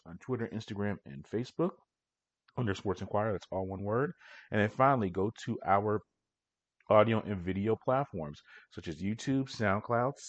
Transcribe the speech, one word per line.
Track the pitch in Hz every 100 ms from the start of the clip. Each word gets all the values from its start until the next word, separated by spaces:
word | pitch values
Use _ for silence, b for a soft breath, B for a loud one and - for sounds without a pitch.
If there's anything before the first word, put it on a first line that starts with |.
| 82
on | 87
Twitter, | - 123 113
Instagram, | 110 - 101 101 98
and | - 69
Facebook | - 107 127 - 170 - _ _ _ _ _ _ _ -
under | 113
Sports | 95 104 90
Inquirer. | 95 104 110
That's | 92 -
all | 95 92
one | 95
word. | 101 117 156 - B B B
And | 104
then | 104
finally, | - 135 131 98
go | 92 104 -
to | - 113 -
our | 101 104 104 - _ _ _ _ _ _ _ -
audio | 107 110 113 90
and | 98
video | 87 95 107 110
platforms | - 131 143 92 76 73 - B B
such | - 87
as | 76
YouTube, | 95 113 - 135 131
SoundCloud, | - 104 101 - 117 127 -